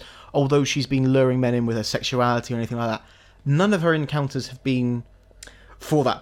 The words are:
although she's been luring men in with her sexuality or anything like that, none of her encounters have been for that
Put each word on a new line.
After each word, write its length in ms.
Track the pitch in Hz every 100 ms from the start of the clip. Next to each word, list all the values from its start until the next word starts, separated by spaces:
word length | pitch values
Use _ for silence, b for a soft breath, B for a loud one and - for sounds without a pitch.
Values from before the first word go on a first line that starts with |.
| B B B
although 300 | 143 135 147
she's 240 | 131 147 127
been 260 | 135 131
luring 260 | 131 131 127
men 140 | 127
in 120 | 120 117
with 100 | 113
her 60 |
sexuality 680 | 107 - - 123 123 120 117
or 40 | 120
anything 200 | 113 120
like 120 | 117
that, 140 | 110 - b b b 139
none 280 | 143 202
of 100 | 196
her 100 | 165
encounters 540 | 156 143 151 135 135 -
have 160 | 131
been 400 | 135 127 123 120 - - _ - B B B B
for 260 | - 151
that 120 | 123 -